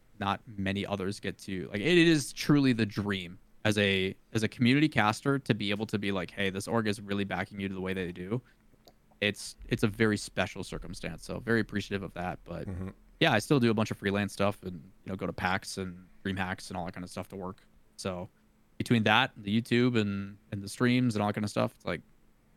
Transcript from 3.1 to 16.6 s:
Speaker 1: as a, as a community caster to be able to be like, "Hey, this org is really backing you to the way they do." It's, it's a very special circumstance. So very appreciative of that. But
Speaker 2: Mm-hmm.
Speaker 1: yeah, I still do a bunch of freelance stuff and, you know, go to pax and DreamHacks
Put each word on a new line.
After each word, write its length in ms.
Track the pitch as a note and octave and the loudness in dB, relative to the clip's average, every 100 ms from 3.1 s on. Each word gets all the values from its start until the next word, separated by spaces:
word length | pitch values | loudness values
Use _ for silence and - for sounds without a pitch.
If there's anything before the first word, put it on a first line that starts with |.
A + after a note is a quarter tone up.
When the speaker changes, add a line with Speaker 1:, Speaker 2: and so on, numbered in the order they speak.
| F#2+ F2 F#2 - - A2 | -2 -4 -12 -20 0 2
Speaker 1:
as 140 | G#2 | 4
a, 360 | G2+ F#2+ F#2+ - _ | 4 4 0 -2 _
as 100 | A2+ | -2
a 40 | G#2+ | -2
community 400 | - A#2+ C#3+ D#3 | 2 4 6 4
caster 520 | B2 G#2 - C#3 C#3 | 4 2 2 0 0
to 140 | - G#2+ | 0 0
be 160 | G2+ | 0
able 160 | G#2 G#2+ | -2 -2
to 100 | G#2 | -2
be 140 | G2+ | 0
like, 180 | F#2+ E2+ | -2 -2
"Hey, 220 | - G2 | -2 -2
this 160 | F#2+ - | -2 0
org 200 | A#2 G#2+ | 0 0
is 140 | G#2 | -2
really 220 | G2+ G2+ | -2 -2
backing 360 | G2 F#2 G2 G2+ | 0 -2 -4 -4
you 80 | G2 | -6
to 60 | |
the 80 | F#2+ | -4
way 120 | F#2 F#2+ | -4 -4
they 160 | F2 | -4
do." 280 | F2 F#2 B2 - _ _ _ - _ _ _ | -8 -4 -4 -6 _ _ _ -20 _ _ _
It's, 340 | G#2 - - - - | -2 -2 -10 -14 -4
it's 140 | B2 | 0
a 60 | A2 | 0
very 300 | G2 A2 G#2+ | 2 2 0
special 460 | - G2+ F#2 G2 | -4 -4 -4 -4
circumstance. 640 | F2+ E2+ E2+ F#2 E2+ D#2+ - | -10 -10 -10 -10 -10 -10 -10
So 140 | F2+ | -6
very 220 | A2+ A2+ | 0 0
appreciative 420 | G#2 G#2 - G2 | 0 -4 -4 -6
of 100 | F#2 | -6
that. 240 | F2 F2+ - - | -6 -6 -8 -10
But 220 | E2 F#2+ | -10 -8
Speaker 2:
Mm-hmm. 220 | F2 F#2+ - _ _ | -8 -10 -14 _ _
Speaker 1:
yeah, 120 | D#3+ | 4
I 60 | A2 | 4
still 200 | - C#3+ | 4 4
do 120 | A#2 | 4
a 20 | |
bunch 160 | G#2+ G#2+ | 4 0
of 60 | G#2 | -2
freelance 360 | G2 G2+ G2+ | -2 0 -2
stuff 240 | - G2+ - | 0 -2 -2
and, 120 | F#2+ F2 F#2+ - | -10 -12 -14 -16
you 60 | - | -12
know, 40 | F#2+ | -6
go 100 | F2+ | -6
to 80 | |
pax 440 | - F#2 G2 - F#2+ | -2 -2 -2 -4 -8
and 180 | F#2 F2+ - - | -8 -10 -18 -8
DreamHacks 440 | G2 F#2+ F#2 F#2+ | -6 -4 -4 -6